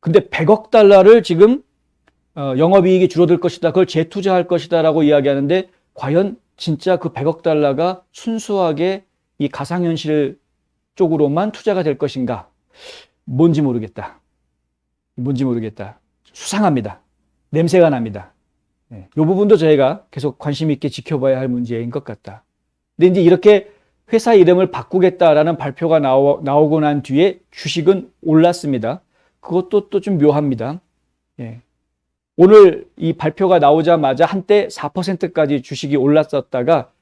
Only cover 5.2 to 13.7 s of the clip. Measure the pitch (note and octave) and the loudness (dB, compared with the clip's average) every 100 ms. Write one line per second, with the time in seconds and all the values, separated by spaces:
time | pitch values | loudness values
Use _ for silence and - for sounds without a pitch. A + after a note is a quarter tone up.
5.2 | C#3 C#3 C#3 F3+ F#3 _ _ - C3 D#3 | 0 -2 -2 -2 -4 _ _ -12 -4 -2
6.2 | G3+ - _ _ - D#3 - F3+ E3+ - | -2 -6 _ _ -8 -6 -2 -4 -4 -6
7.2 | C#3+ E3 - D#3 D3 C3+ E3+ F#3 _ - | -6 -4 -4 0 0 -2 -4 -6 _ -16
8.2 | - A3+ G#3+ G3+ F3 D3 F3 F#3+ _ _ | -10 -10 -6 -4 -4 -2 -4 -6 _ _
9.2 | _ _ C#3+ - C#3+ F3 F3 E3 D3+ D3+ | _ _ -8 -8 -10 -6 -4 -4 -4 -2
10.2 | C#3 - _ _ _ _ _ _ F3 D#3+ | -4 -8 _ _ _ _ _ _ -2 0
11.2 | D3 D3 G#3 - - F#3+ D#3 C3+ D3 C3+ | 0 -2 -4 -6 -4 -4 -4 -4 -6 -6
12.2 | B2 A2+ - _ _ _ - - _ _ | -8 -8 -12 _ _ _ -20 -20 _ _
13.2 | - C3 E3+ D3+ D3 | -10 0 2 2 -2